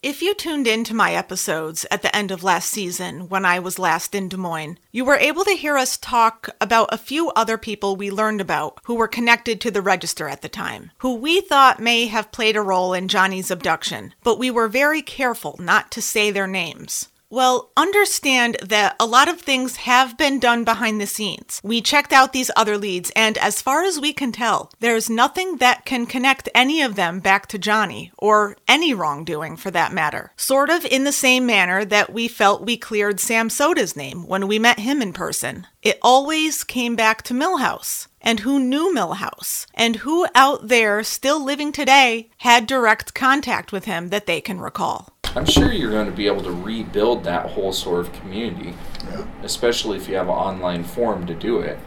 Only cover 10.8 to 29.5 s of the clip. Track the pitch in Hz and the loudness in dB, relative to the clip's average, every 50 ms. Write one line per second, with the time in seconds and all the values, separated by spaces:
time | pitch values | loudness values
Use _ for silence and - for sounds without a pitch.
10.8 | - 170 _ _ - 262 247 220 240 311 339 392 381 - 302 277 269 262 - - | -16 -20 _ _ -4 -4 -4 -2 0 0 0 0 2 2 4 6 6 6 6 4
11.8 | 226 233 240 233 233 220 208 226 214 _ - - 226 214 220 214 208 190 190 185 | 0 2 2 2 0 0 -2 -4 -4 _ -6 0 0 2 2 2 0 2 0 2
12.8 | 180 185 185 180 185 190 214 196 190 190 190 185 180 - 185 170 156 180 160 160 | 2 0 -2 -2 -2 0 2 2 2 2 0 -4 -4 -6 -6 -4 0 -2 -2 -2
13.8 | - - 185 110 104 165 _ _ _ 240 220 190 254 254 233 233 226 220 196 262 | -2 -8 -8 -8 -12 -16 _ _ _ 0 0 2 0 -2 0 0 -2 0 2 2
14.8 | 285 294 311 311 285 - - - 269 247 226 - - 151 - - 180 170 185 220 | 2 2 2 0 -4 -8 -6 -2 -2 -2 -2 -4 -8 -10 -10 -8 0 2 2 2
15.8 | - _ - 240 - - - 226 208 208 196 202 196 190 190 190 170 160 - - | 2 _ -10 -8 -6 -2 0 0 0 2 0 -2 -2 -2 -4 -6 -6 -6 -10 -14
16.8 | 160 165 - - - _ _ _ _ _ 214 247 254 254 254 240 - _ _ 262 | -12 -10 -8 -8 -8 _ _ _ _ _ -2 2 2 2 2 0 -4 _ _ 2
17.8 | 311 381 392 415 403 370 - - - 277 262 254 240 240 226 - - 190 220 208 | 2 4 4 2 2 2 0 -2 0 2 2 4 2 0 -2 -4 -4 0 2 2
18.8 | 202 190 - - 220 220 226 254 285 330 339 339 - - 269 254 254 254 - - | 2 2 2 0 0 4 6 4 4 4 2 -4 -2 -2 0 0 0 -4 -6 -6
19.8 | - 247 247 247 262 254 233 - 320 277 277 262 247 240 233 233 226 226 226 202 | 0 4 4 4 4 2 0 0 0 2 2 2 2 2 2 4 2 0 0 0
20.8 | 240 220 214 214 202 196 - - 214 196 156 - - - - - - 196 233 233 | 0 -2 -2 -2 -4 -4 -4 -6 -6 -6 -6 -8 -12 -12 -14 -10 -4 -2 -2 0
21.8 | 220 - 294 285 285 - 311 269 262 269 269 262 254 - - - 220 214 208 202 | 0 2 2 2 2 6 6 6 6 6 2 -4 -2 0 2 2 2 2 0 -2
22.8 | 202 208 185 180 175 - - 214 220 220 214 - - 202 202 - - 262 269 311 | -2 -4 -4 -4 -6 -2 0 2 2 2 2 0 0 0 0 -2 -2 0 0 2
23.8 | 359 392 349 302 262 302 294 - 285 240 - - 247 226 196 - - - _ _ | 2 0 -2 -2 -2 -4 -2 -2 -4 -4 -4 -2 0 0 0 0 -2 -6 _ _
24.8 | 226 233 233 226 220 - 226 226 247 302 - 370 370 381 339 247 262 247 247 - | 0 0 0 0 0 -2 2 2 2 2 2 -2 -4 -4 0 2 4 4 4 2
25.8 | _ - 262 247 233 233 - 254 247 269 269 - - - - 233 254 269 311 330 | _ -4 -4 -4 -4 -4 -4 0 2 2 0 0 -4 0 2 2 2 4 2 0
26.8 | 285 240 196 196 180 165 175 190 165 196 190 202 - - - 196 175 214 214 220 | 0 0 0 0 0 0 -2 -2 2 2 2 2 2 -6 -10 -6 0 0 2 2
27.8 | 214 175 120 104 - 170 _ - - 208 214 208 208 202 202 _ _ - 247 302 | 0 -2 -4 -12 -14 -16 _ -2 2 4 6 6 4 2 -4 _ _ 4 4 4
28.8 | 339 320 254 190 170 151 143 143 165 160 165 151 160 156 | 4 0 0 0 -2 -2 -4 -4 -6 -6 -6 -6 -6 -8